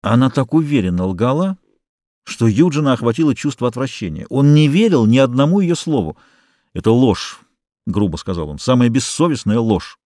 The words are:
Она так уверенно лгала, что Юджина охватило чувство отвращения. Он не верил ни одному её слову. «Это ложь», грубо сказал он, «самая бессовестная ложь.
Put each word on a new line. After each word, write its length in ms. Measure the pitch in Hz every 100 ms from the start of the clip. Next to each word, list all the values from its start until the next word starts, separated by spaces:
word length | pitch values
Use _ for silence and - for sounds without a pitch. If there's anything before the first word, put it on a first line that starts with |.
Она 260 | 101 117 131
так 240 | - 123
уверенно 520 | 156 151 143 92 87 92
лгала, 520 | 92 120 143 190 190 _ _ _ _ _ _
что 220 | - - 113
Юджина 480 | 104 175 147 147
охватило 400 | 123 117 113 156
чувство 340 | 123 151 - 123
отвращения. 600 | 117 131 - 95 76 -
Он 240 | 131 143
не 140 | 151 151
верил 400 | 156 226 156 110
ни 100 | 123
одному 440 | 135 123 143 196
её 120 | 180
слову. 420 | 170 - 143 80 - _ _ _ _ _
«Это 180 | - 110
ложь», 480 | 117 131 92 - - _ _ _ _ -
грубо 300 | 92 104 76
сказал 320 | - 87 76
он, 100 | 73
«самая 300 | - 127 120
бессовестная 680 | 117 - - 170 147 - 113
ложь. 400 | 113 95 - -